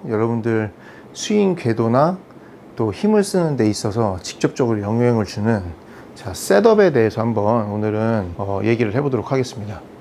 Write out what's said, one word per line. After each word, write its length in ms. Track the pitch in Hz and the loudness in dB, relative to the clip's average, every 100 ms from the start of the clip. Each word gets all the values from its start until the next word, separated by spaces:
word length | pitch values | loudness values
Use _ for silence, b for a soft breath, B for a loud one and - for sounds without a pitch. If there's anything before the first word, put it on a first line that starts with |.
| 156 | -4
여러분들 640 | 110 113 117 117 110 107 B B B B | -2 0 -2 -2 -2 -2 B B B B
스윙 420 | - - 208 196 175 | -12 -2 0 2 0
궤도나 640 | 120 113 113 127 160 185 - B B B - - | -2 0 2 2 2 0 -10 B B B -14 -4
또 160 | 110 | -4
힘을 320 | 92 208 214 196 | 0 2 2 2
쓰는 320 | 185 160 131 | 0 0 2
데 120 | 107 | 2
있어서 480 | 104 113 107 107 92 | 0 -2 0 -2 -2
직접적으로 600 | - - 147 - 120 107 | -10 -4 -2 0 0 0
영향을 440 | 101 113 120 113 101 | -2 2 2 2 0
주는, 360 | 104 110 107 87 80 B B B - | -2 0 0 -4 -12 B B B -16
자, 180 | 92 | -14
셋업에 600 | - - 208 226 214 185 | -8 2 4 6 6 4
대해서 260 | 127 110 113 | 4 2 2
한번 500 | 117 107 104 117 104 | -2 0 2 0 0
오늘은, 680 | 104 107 107 113 110 90 87 | -2 -2 0 0 0 -4 -6
어, 240 | 98 98 | -6 -2
얘기를 320 | 104 113 110 120 | 0 0 0 0
해보도록 380 | 147 117 - | -2 -2 -2
하겠습니다. 480 | 135 123 113 104 104 - - | -2 -4 -8 -12 -12 -16 -20